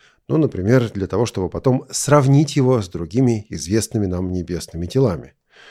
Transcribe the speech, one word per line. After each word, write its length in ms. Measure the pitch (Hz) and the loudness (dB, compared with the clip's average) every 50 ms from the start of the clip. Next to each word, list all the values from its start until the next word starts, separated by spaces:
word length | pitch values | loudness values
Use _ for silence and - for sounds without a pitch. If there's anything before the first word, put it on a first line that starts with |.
| _ _ _ _ _ - | _ _ _ _ _ -2
ну, 80 | 139 | 0
например, 520 | 160 147 - - 92 92 107 127 127 117 104 | 0 0 0 -2 -2 0 2 4 4 2 0
для 160 | - 98 95 | -4 -6 -6
того, 180 | - 92 104 120 | -2 -2 -2 -2
чтобы 240 | - - 98 90 82 | -2 -2 -4 -4 -4
потом 360 | - 87 - 135 123 - - - | -6 -2 0 0 0 0 -2 -6
сравнить 640 | - - - 127 147 147 131 135 139 147 156 143 - | -8 -6 0 4 4 4 6 6 6 4 4 2 0
его 260 | 147 127 127 131 113 | 2 2 4 2 2
с 60 | 95 | 0
другими 580 | 87 - 82 85 - 104 131 135 120 113 104 - _ | -4 -8 -10 -10 -4 0 2 2 2 2 0 -4 _
известными 560 | 92 80 82 85 107 113 - - - 110 101 | -12 -10 -4 -2 -2 -2 -2 -2 -2 -2 -2
нам 260 | 92 90 90 92 90 | -2 -2 -4 -4 -4
небесными 540 | 90 90 85 85 87 80 - - - 82 87 | -4 -4 -4 -4 -6 -8 -8 -10 -8 -8 -8
телами. 480 | 85 - 131 135 107 85 67 - - _ _ _ _ _ - - - | -2 0 2 2 2 0 -4 -8 -16 _ _ _ _ _ -20 -20 -20